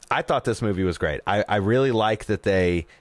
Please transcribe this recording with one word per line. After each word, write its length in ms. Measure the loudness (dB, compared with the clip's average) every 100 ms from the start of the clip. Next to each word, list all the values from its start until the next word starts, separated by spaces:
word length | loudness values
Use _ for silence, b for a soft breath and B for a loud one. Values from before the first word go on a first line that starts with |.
| -6
I 120 | -4
thought 200 | 0 -2
this 180 | -2 -2
movie 220 | -2 0
was 140 | 0 0
great. 240 | -2 -2 -2
I, 180 | 0 0
I 100 | 0
really 340 | 2 2 2
like 340 | 2 0 -2 -4
that 160 | -4
they, 440 | 0 2 2 0 -4 b